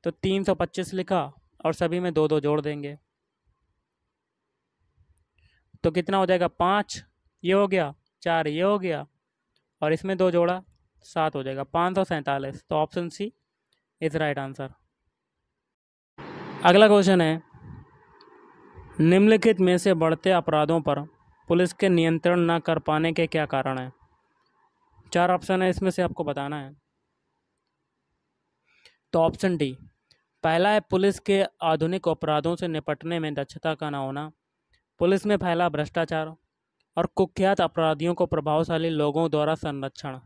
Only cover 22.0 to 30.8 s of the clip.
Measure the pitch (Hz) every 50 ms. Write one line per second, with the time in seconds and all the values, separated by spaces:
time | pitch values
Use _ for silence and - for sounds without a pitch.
22 | 165 165 165 160 - 175 175 175 170 165 170 165 - - 165 160 - - 151 156
23 | 165 165 156 165 165 156 - 160 151 - - 135 131 135 131 131 127 127 - _
24 | _ _ _ _ _ _ _ _ _ _ _ _ _ _ _ _ _ _ _ _
25 | _ _ - 175 175 180 180 175 - - 190 185 185 185 175 - 196 190 - -
26 | 180 170 - - 160 147 139 143 139 143 151 147 135 135 147 _ _ _ _ _
27 | _ _ _ _ _ _ _ _ _ _ _ _ _ _ _ _ _ _ _ _
28 | _ _ _ _ _ _ _ _ _ _ _ _ _ _ _ _ _ - _ _
29 | _ _ - 165 165 165 165 - - 190 175 151 151 131 127 - - - _ _
30 | _ _ _ _ _ _ _ _ - 165 160 170 185 208 214 214